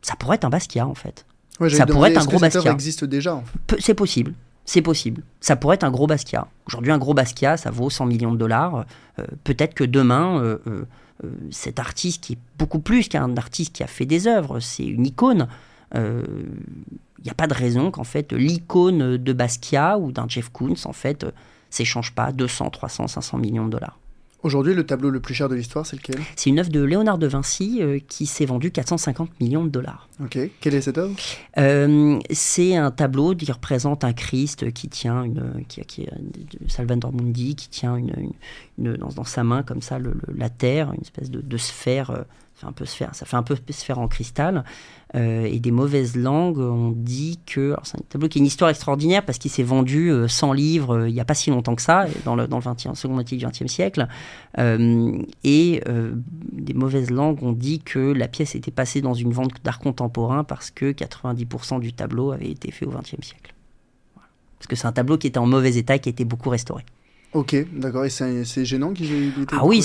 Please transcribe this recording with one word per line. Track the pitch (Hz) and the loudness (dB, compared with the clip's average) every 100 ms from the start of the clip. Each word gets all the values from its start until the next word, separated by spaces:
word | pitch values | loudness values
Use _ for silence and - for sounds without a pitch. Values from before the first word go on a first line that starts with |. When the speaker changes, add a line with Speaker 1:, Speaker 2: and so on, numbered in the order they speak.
Speaker 1:
ça | - - | -8 -4
pourrait | - 220 | 0 2
être | 185 | 2
un | |
Basquiat, | 156 - - 131 | 0 -2 -2 -2
en | |
fait. | 139 - - - _ _ - | -4 -10 -14 -20 _ _ 0
Speaker 2:
Ouais, | 165 | 4
j'allais | 147 | 6
Speaker 1:
Ça | 139 | 6
Speaker 2:
te | |
Speaker 1:
pourrait | 147 165 | 8 8
Speaker 2:
demander, | |
Speaker 1:
être | 156 | 8
un | |
Speaker 2:
est-ce | 143 | 6
que | 160 | 6
Speaker 1:
gros | |
Speaker 2:
cette | 170 180 | 6 6
œuvre | |
Speaker 1:
Basquiat. | 139 | 4
Speaker 2:
existe | 139 143 151 | 2 -2 -4
déjà, | 139 139 160 151 | -2 -2 -2 -4
en | |
fait ? | 120 - - | -6 -6 0
Speaker 1:
Peu-, | - | 2
c'est | - | 4
possible. | 214 196 - 117 - - _ | 4 2 2 0 -4 -16 _
C'est | - 185 | 0 4
possible. | 165 156 120 113 - _ | 4 2 -2 -6 -10 _
Ça | - 135 | 2 4
pourrait | 143 190 | 6 4
être | |
un | 156 | 4
gros | 127 151 | 2 2
Basquiat. | 151 - - - - - | 2 -2 -6 -6 -12 -12
Aujourd'hui, | 123 120 | -4 2
un | 156 | 2
gros | 131 | 4
Basquiat, | 143 123 - 135 160 | 4 2 2 2 2
ça | 120 | -2
vaut | 117 127 | -2 -2
cent | - 123 | 0 0
millions | 117 117 | 2 2
de | 117 | 0
dollars. | 113 113 170 143 - - - - | 2 2 0 -2 -6 -12 -18 -12
Euh, | - 147 | -10 -6
peut-être | - 131 156 | -2 0 0
que | - | 0
demain, | 127 127 127 127 175 170 | 2 4 6 4 2 2
euh, | 117 110 - | 0 -2 -6
euh, | 101 107 - - - | -8 -8 -14 -20 -14
euh, | - - 76 | -12 -12 -12
cet | - - - | -10 -8 -8
artiste | 123 - 175 170 | -8 -6 -4 -6
qui | - | -8
est | 120 - - | -12 -8 -4
beaucoup | 156 160 | -2 0
plus | - 240 208 | 2 2 2
qu'un | 156 127 120 | 0 0 -2
artiste | 117 - 165 | -4 -6 -6
qui | - | -6
a | 131 | -8
fait | - 127 | -4 0
des | 160 214 | 2 4
œuvres, | 226 143 123 | 2 2 -4
c'est | 120 - - | -6 -6 -4
une | 110 131 | 0 0
icône. | - 254 214 123 - - - - 120 | 4 4 4 2 -4 -20 -20 -8 -4
Euh, | 107 117 - 101 - - - - - - _ - | -2 -2 -4 -8 -10 -12 -14 -16 -16 -18 _ -16
y | - | -8
a | |
pas | - 156 | -2 0
de | |
raison | 123 123 120 165 | 2 2 2 2
qu'en | 185 | -2
fait, | 123 147 143 | -6 -4 -2
l'icône | 120 139 170 - 180 180 175 127 127 | 0 2 0 2 4 6 4 2 0
de | 127 | 0
Basquiat | 127 123 - - 139 160 208 | 0 0 -2 0 2 4 2
ou | 156 | 0
d'un | 127 120 | -4 -4
Jeff | 120 117 | -6 -8
Koons, | - 127 139 | -4 -2 -2
en | - | -6
fait, | 151 143 147 | -6 -4 -4
euh, | - - - _ _ | -6 -10 -16 _ _
s'échange | - 117 120 120 | -4 -2 -2 -4
pas | - 127 | -2 -2
deux | 131 123 | 0 -2
cents, | - - | -2 -6
trois | - - | -6 -8
cents, | - - | -6 -6
cinq | - | -6
cents | - 127 | -6 -4
millions | 113 117 113 | -2 -2 -2
de | |
dollars. | - - - - - _ _ | -4 -6 -14 -20 -20 _ _
Speaker 2:
Aujourd'hui, | 165 139 139 | -2 2 2
le | 185 160 | 2 2
tableau | 131 139 | 0 0
le | 131 | -2
plus | 131 | -4
cher | 120 139 | -2 -2
de | |
l'histoire, | 127 120 151 | -2 -4 -6
c'est | 156 135 | -6 -10
lequel ? | - 131 151 | -8 -8 -8
Speaker 1:
C'est | - - | -2 2
une | 143 | 4
œuvre | 180 | 4
de | 151 | 2
Léonard | 143 180 220 185 | 4 4 4 2
de | 151 | 2
Vinci, | 139 135 - 190 240 | 0 -2 -2 -2 0
euh, | 156 139 143 | 0 -2 -4
qui | - | -6
s'est | 151 - 143 | -4 -2 0
vendue | 127 160 | 0 -2
quatre | 175 123 | -2 -2
cent | - | -2
cinquante | - 127 165 - | -2 -4 -6 -2
millions | 143 143 | 0 0
de | 165 | 0
dollars. | 135 127 - - - | -2 -6 -10 -16 -12
Speaker 2:
Ok. | 135 131 139 - | -8 -4 -6 -2
Quelle | 156 | 0
est | 143 | 0
cette | 135 131 | 0 -2
œuvre ? | 190 196 - - - - | -2 -4 -8 -10 -6 2
Speaker 1:
Euh, | 139 143 143 147 147 143 - | 4 6 6 6 6 4 0
c'est | - - - 180 | -2 0 2 4
un | 180 147 | 4 2
tableau | 120 143 135 156 | 2 0 4 2
qui | 185 151 | 2 -2
représente | 123 - 131 143 143 | -4 -2 0 0 0
un | 127 | 0
Christ | 120 - 131 143 - 120 | -2 -2 -2 -2 -2 -6
qui | 120 147 | -6 -10
tient | - 117 120 | -6 -2 0
une, | 123 117 123 123 123 | -2 -4 -4 -8 -10
qui, | - | -14
qui, | - - - | -14 -12 -10
de | - - - - - - | -10 -12 -14 -16 -6 -2
Salvator | - 120 120 120 | 0 0 0 0
Mundi, | 127 120 117 123 | -2 -2 -2 -2
qui | 147 - | -6 -10
tient | - 123 120 | -6 -2 -2
une, | 120 - | -4 -4
une, | - - - - - - 123 | -8 -10 -16 -20 -16 -6 -4
une, | 113 | -4
dans, | 135 | -6
dans | 135 | -8
sa | 120 - | -8 -2
main | 117 123 | 0 0
comme | 143 127 | -2 -8
ça | 120 131 | -8 -6
le, | 131 - - | -4 -6 -6
le, | |
la | 139 117 | -6 -6
terre, | 120 123 143 143 | -2 0 0 -2
une | - | -6
espèce | - - 131 | -10 -12 -10
de, | 127 | -10
de | 139 117 | -6 -6
sphère, | 120 - - 131 131 | -6 -6 -2 -2 -2
euh, | 123 - - - | -6 -10 -18 -20
fait | _ - | _ -14
un | |
peu | 143 | -10
sphère, | 135 - - | -10 -8 -10
ça | - | -10
fait | - 123 | -4 -2
un | |
peu | 120 143 - | 0 -2 -6
sphère | 147 - 127 | -10 -6 -4
en | 117 | -2
cristal. | - 113 - 156 185 123 - - - - 127 | -2 -4 -2 0 0 -4 -12 -20 -20 -6 0
Euh, | 117 113 113 | 0 0 0
et | 117 | 0
des | 120 | 2
mauvaises | 120 139 143 127 | 2 4 2 2
langues | 123 127 147 175 156 | 0 2 2 2 0
ont | 123 120 117 | 0 0 0
dit | 117 117 127 156 170 | 0 -2 -4 -4 -8
que, | - - 139 | -6 -2 0
alors | 143 | -2
c'est | - - | -6 -12
un | - | -8
tableau | 139 156 | -2 0
qui | 151 | 4
a | |
une | 143 | 2
histoire | - 170 | 4 4
extraordinaire | 151 - 143 156 190 | 4 0 2 4 2
parce | 202 127 | 2 -4
qu'il | 139 | -4
s'est | - | -2
vendu, | 123 131 127 143 170 | 2 4 4 4 4
euh, | 135 117 | 4 2
cent | - 147 | 2 2
livres, | 135 147 165 131 117 | 4 4 2 2 2
euh, | 113 | 2
il | |
y | 117 | 0
a | |
pas | 120 | 0
si | 151 - | 0 2
longtemps | 127 120 | 2 2
que | 117 | 0
ça, | - 175 185 143 | 4 4 2 -2
dans | - 120 | -2 0
le, | 117 | 0
dans | 123 | -2
le | |
vingtième, | 123 120 131 | -4 -6 -8
seconde | 135 131 131 | -6 -4 -4
moitié | 120 127 | -4 -4
du | |
vingtième | 123 - 123 | -6 -6 -6
siècle. | - 190 180 120 - - - - - | -2 -2 0 -4 -6 -18 -20 -10 0
Euh, | 120 113 117 117 117 98 - - | 2 4 4 4 2 0 -6 -2
et, | 139 147 175 170 - | 4 6 6 2 0
euh, | 117 113 117 123 165 - | -2 -2 -4 -8 -12 -12
des | - 156 | -10 -4
mauvaises | 127 131 135 123 | -2 0 0 0
langues | 123 147 143 | 2 2 0
ont | 123 | 0
dit | 117 131 160 | -2 -2 -2
que | - 135 | -2 0
la | 135 139 117 | 2 2 0
pièce | - 151 | -2 -4
était | 123 123 | -4 -6
passée | - 127 143 | -4 -2 0
dans | 139 | 0
une | 120 120 | 0 0
vente | 120 131 - | 0 -2 -2
d'art | - 117 | -6 -4
contemporain | 143 127 120 120 117 135 | -4 -2 -2 -2 0 0
parce | 147 135 - | -2 -8 -12
que | - 139 | -4 -2
quatre-vingt-dix | 143 139 - 123 120 120 | -2 -6 -8 -6 -4 -6
pour | 120 | -8
cent | - 131 | -6 -4
du | 117 | -4
tableau | 120 - 117 135 | -6 -6 -2 -2
avait | 131 131 | -4 -6
été | 151 - | -8 -10
fait | - 139 | -8 -8
au | |
vingtième | 131 - - | -8 -10 -14
siècle. | - - - - _ _ _ _ _ | -14 -18 -20 -20 _ _ _ _ _
Voilà. | _ _ _ _ - | _ _ _ _ -18
Parce | - | -8
que | 120 | -4
c'est | 120 | -2
un | |
tableau | 117 127 156 | 0 2 2
qui | 139 | 0
était | 120 | 2
en | 120 | 4
mauvais | 131 131 120 | 4 4 2
état, | 120 135 | 2 0
qui | 135 | 0
a | |
été | 120 | -2
beaucoup | 117 120 131 | -2 -2 -2
restauré. | 120 120 123 - _ _ _ _ | -2 -4 -12 -14 _ _ _ _
Speaker 2:
Ok, | 156 139 139 170 151 | -2 0 0 0 -4
d'accord. | 131 123 | -4 -2
Et | 135 | -2
c'est, | - 127 123 | -2 -2 -2
c'est | 120 131 | -4 -2
gênant | 127 131 151 | -2 0 -2
qu'il | 190 156 | -2 -2
ait | 147 143 | 0 0
été | 135 139 | -2 -2
Speaker 1:
Ah | 147 | 2
oui, | |
Speaker 2:
beaucoup | 151 | 6
Speaker 1:
c'est | 226 | 6